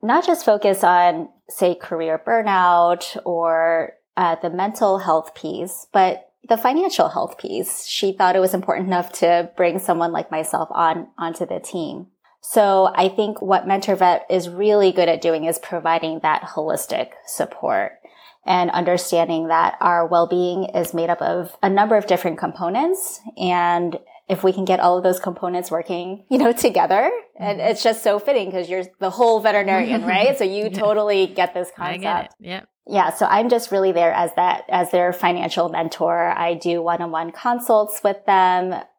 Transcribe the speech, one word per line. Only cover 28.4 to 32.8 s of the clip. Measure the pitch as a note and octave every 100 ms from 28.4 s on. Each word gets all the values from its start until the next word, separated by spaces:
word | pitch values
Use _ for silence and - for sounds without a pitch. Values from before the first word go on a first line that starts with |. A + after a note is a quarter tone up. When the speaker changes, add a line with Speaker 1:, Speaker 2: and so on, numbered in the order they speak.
| F#3+
Speaker 1:
'cause | F#3 E3+
you're | F#3 F#3 _
the | F#3+
whole | F#3 A#3 A3
veterinarian, | G#3+ G3+ G3 F#3+ A#3 A#3 G#3
Speaker 2:
<laughs> |
Speaker 1:
right? | F#3 A#3+ C#4
So |
you | G3 G3+
Speaker 2:
Yeah. | G#3+ G3
Speaker 1:
totally | G#3 G#3+ G#3 G3 F#3
get | F#3+ F3
this | F3+ F3+ -
Speaker 2:
I | F3 F3
Speaker 1:
concept. |
Speaker 2:
get | F#3 F3
it. | - _
Yep. | - F#3 - _